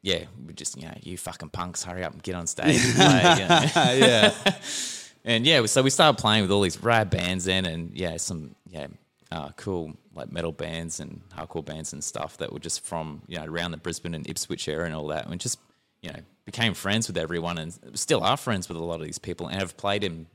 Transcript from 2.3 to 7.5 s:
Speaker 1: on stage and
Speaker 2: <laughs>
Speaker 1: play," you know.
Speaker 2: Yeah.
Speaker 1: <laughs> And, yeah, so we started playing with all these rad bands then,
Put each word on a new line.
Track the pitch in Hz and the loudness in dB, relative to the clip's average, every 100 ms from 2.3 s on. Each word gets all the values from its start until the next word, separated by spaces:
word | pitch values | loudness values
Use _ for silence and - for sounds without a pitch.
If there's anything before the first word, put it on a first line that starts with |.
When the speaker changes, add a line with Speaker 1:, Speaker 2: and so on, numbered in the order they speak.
| 90 | -6
Speaker 1:
on | 85 | -6
stage | - 101 120 | -2 2 4
and | 120 - | 2 6
Speaker 2:
<laughs> | |
Speaker 1:
play," | 185 - 180 165 | 8 8 8 6
you | - | 6
know. | - 139 175 131 127 - | 4 4 4 4 6 6
Speaker 2:
Yeah. | 117 202 - | 8 6 4
Speaker 1:
<laughs> | - - - - - - - _ - | -2 -2 -6 -6 -6 -10 -16 _ 0
And, | 117 131 | 2 6
yeah, | 156 110 | 6 6
so | 139 | 4
we | 131 | 4
started | - 160 127 | 6 4 6
playing | 107 107 | 4 4
with | 95 | 4
all | 101 | 4
these | 95 - | 2 0
rad | 117 117 104 | 2 4 4
bands | 92 90 92 | 0 0 -2
then, | 87 | 0